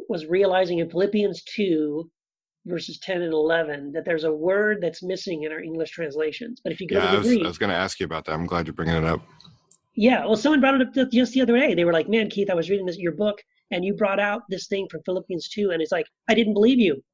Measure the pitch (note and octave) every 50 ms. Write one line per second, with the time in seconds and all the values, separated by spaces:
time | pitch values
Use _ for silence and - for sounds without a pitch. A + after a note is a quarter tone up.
0 | - - A3 E3+ D#3 D#3 E3+ F#3+ G3+ F#3 F3+ F#3 F#3+ E3+ F3 E3+ E3+ E3 E3+ E3+
1 | G3 G3+ G#3 G#3 G#3 G3 F3 E3+ - - - - G#3 F#3 E3 D#3 D3+ D3+ D3 D#3
2 | E3 - _ _ _ _ _ _ _ _ _ _ - E3+ F3 E3 E3 - D#3+ -
3 | - - F#3+ F3 F3 E3 D#3+ D#3 D3+ D#3+ E3 E3 E3 D3+ D3 C#3+ C#3+ C#3+ C#3+ E3
4 | E3+ F3+ E3+ D#3 D3+ D#3+ D#3 D3+ D#3 F3+ F#3+ G3+ G#3+ G#3 G#3+ G3 F3 E3 E3 -
5 | F3+ F3+ F#3+ F#3 - G3+ E3+ D3+ D3+ D#3 D#3 D#3+ F3 E3 D#3+ E3 D#3+ D3+ - E3+
6 | E3 D3 C#3 D3+ D#3 D#3 D3+ - - - B3 - - E3+ E3 - F#3+ D#3+ - -
7 | - - - G#2 G#3 A#3 B3 A3 - F2 E2+ - A2 G2+ F2+ E2+ F#2 F#2+ - -
8 | F#2+ D#2 E2 D#2+ - - D#2 D#2 F2 E2+ F2+ E2+ E2 D#2 D#2 - E2 D#2+ E2 D#2+
9 | D#2 D#2+ E2 - - - - - - - - _ _ - - - _ _ _ -
10 | G3+ B3 B3+ G3 C#3 F3+ A3 G#3+ - C#4+ D#4 C#4+ B3 C4+ C4+ C4 B3+ C4 - C4+
11 | B3+ C4 - A#3 B3+ A#3+ - C4 C4 A3 A#3 B3 C#4+ D4 F#3+ E3+ F3 E3+ E3+ D#3+
12 | D3+ - G#3 A3+ A3 G#3 - G3+ G3 G3 F#3 E3+ D#3 E3 G3 G3+ F#3+ F3+ E3+ F3
13 | F3 E3+ D3+ D3+ G#3 G#3+ G#3 - - _ _ _ _ - G#3 F3+ F3+ G3 G3+ -
14 | G#3+ G3 G3 G3 G3+ G#3 G#3 A#3 - - F#3+ F3 - - G3+ G3 G3 - - D#3
15 | - - F#3 F#3 F3+ - F#3 E3 - - - G#3+ G#3 G3 F3 E3 D#3+ D#3 F#3+ E3+
16 | D#3 - _ _ _ - A3+ A3+ A#3 G#3+ G#3 G3+ G#3 A#3+ C4+ B3 A3 F3 C#3+ -
17 | - _